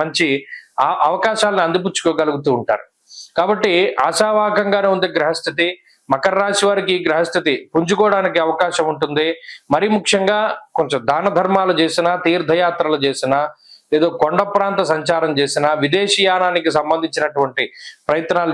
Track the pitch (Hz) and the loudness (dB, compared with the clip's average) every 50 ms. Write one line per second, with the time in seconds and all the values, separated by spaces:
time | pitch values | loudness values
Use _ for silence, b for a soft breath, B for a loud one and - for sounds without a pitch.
0 | 156 160 151 - 170 147 135 139 135 B B B B B B - 131 151 180 - | -2 0 0 0 0 0 0 -2 -4 B B B B B B -2 0 0 2 2
1 | 139 151 175 180 190 220 214 214 214 208 196 190 170 165 170 180 175 190 180 - | 0 0 0 0 0 -2 0 2 0 0 2 2 0 0 0 -2 -2 -2 -6 -2
2 | - 170 156 160 156 151 147 139 139 147 127 120 110 - 107 - - _ _ _ | -2 0 0 0 0 -2 -2 -2 0 0 0 0 0 -2 -2 -4 -4 _ _ _
3 | _ B B B B B B 165 175 190 214 190 - 202 175 175 190 - - - | _ B B B B B B -2 0 0 0 0 2 2 2 2 2 0 0 0
4 | 131 160 160 - 214 214 214 214 208 208 208 208 208 202 202 202 196 196 190 180 | 0 0 2 2 2 2 2 2 2 2 0 0 0 0 0 2 2 2 2 0
5 | 180 175 156 165 147 156 165 - - 165 147 156 170 175 180 - b b b b | 0 -2 -2 -2 0 0 -2 -2 -6 -8 -2 -2 -2 -2 -2 -8 b b b b
6 | b - 135 135 - 190 185 190 202 202 196 196 196 202 202 196 180 175 185 180 | b -2 -2 0 0 0 0 2 0 0 0 0 2 2 2 0 0 -2 -2 -2
7 | 165 160 156 160 170 165 - 180 - 156 135 - - - - 160 170 170 202 190 | 0 0 0 0 0 0 -2 -2 0 0 -2 -2 -4 -2 -2 -2 0 0 0 2
8 | 214 208 196 190 185 180 160 170 160 160 160 165 185 175 - - 160 156 156 143 | 2 2 2 2 0 0 0 0 0 0 2 0 0 0 0 -2 -2 -2 -2 -2
9 | 156 143 143 151 156 160 165 B B B B B B - 139 156 190 220 214 208 | -4 -2 -2 -2 0 -2 -2 B B B B B B -2 0 0 2 2 0 0
10 | - - - 196 190 190 208 208 220 208 - - - _ - - 156 139 147 131 | 0 0 0 2 2 2 0 0 0 -2 -4 -6 -10 _ -4 -2 -2 0 -2 -2
11 | 113 127 143 160 185 202 180 180 185 185 196 196 190 180 175 151 165 160 160 175 | 0 0 0 2 2 0 2 2 2 2 2 2 2 2 2 2 2 0 0 0
12 | 170 175 180 175 170 165 170 180 160 147 165 175 180 170 170 - 170 156 151 143 | 0 0 0 0 0 0 0 0 2 0 2 2 2 0 0 0 -2 0 0 0
13 | 135 139 131 - - 131 135 143 147 151 - B B B B B B B 147 151 | 0 -2 -2 -2 0 0 0 0 0 -4 -6 B B B B B B B 0 2
14 | 160 170 165 - 156 151 170 180 202 202 202 202 196 196 190 196 180 151 160 156 | 2 2 2 2 0 2 2 0 0 0 -2 -4 -4 -2 0 -2 0 0 0 -2
15 | 147 170 170 165 160 156 147 139 143 139 - 156 147 151 156 147 139 143 160 190 | 0 -2 0 0 0 -2 0 -2 -2 -2 -2 0 0 0 0 0 0 0 0 0
16 | 202 196 202 - 196 190 185 185 185 180 175 175 160 160 143 151 147 151 160 165 | 0 0 0 2 2 2 2 2 0 0 0 0 -2 0 0 0 0 0 -2 -2
17 | 160 160 - 160 151 151 151 143 139 131 127 135 120 - B B B B B B | -2 -4 -4 -2 -4 -2 0 -2 -2 -2 -2 -4 -6 -6 B B B B B B
18 | B - 147 165 160 160 180 175 170 165 | B -2 -2 -2 0 -2 -2 0 0 0